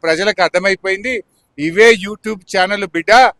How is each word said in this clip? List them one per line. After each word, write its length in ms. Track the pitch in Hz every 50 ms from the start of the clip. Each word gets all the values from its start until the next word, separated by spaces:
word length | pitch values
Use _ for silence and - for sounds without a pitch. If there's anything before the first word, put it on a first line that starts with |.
| -
ప్రజలకు 380 | 165 160 160 190 208 202 - 180
అర్థమైపోయింది, 680 | 165 - 180 185 196 190 185 _ 190 190 196 208 254 254 226 - _ _ _ _ _ _ -
ఇవే 300 | 147 160 165 190 220 233 226 196 185
YouTube 360 | 202 214 - _ 214 220 196 185 _ -
ఛానల్ 340 | 190 185 185 208 202 196 180 _
బిడ్డ 180 | 165 165 - 208 240 262 226 - _